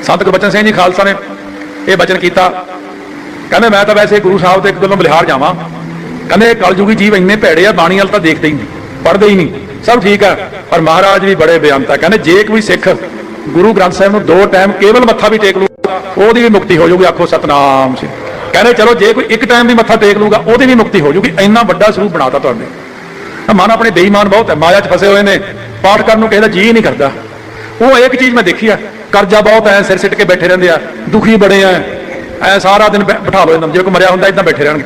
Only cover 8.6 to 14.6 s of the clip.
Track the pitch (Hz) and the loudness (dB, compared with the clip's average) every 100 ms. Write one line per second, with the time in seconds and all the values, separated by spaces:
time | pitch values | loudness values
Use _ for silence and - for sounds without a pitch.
8.6 | 107 - - - 165 190 208 196 156 - | -8 -14 -14 -4 -2 2 4 2 0 -6
9.6 | - - - 240 190 202 202 165 185 196 | -14 -8 0 0 2 2 0 0 -8 -14
10.6 | - 170 160 165 196 196 190 185 156 165 | -4 -2 0 2 2 2 0 0 2 2
11.6 | 151 135 131 139 160 214 147 180 214 220 | 2 0 -2 -2 0 0 2 2 2 -2
12.6 | 214 185 185 170 - - - - - 147 | -2 -2 0 -2 -4 -12 -14 -12 -4 0
13.6 | 202 196 185 185 196 208 170 170 202 190 | 2 2 0 2 0 0 2 2 4 2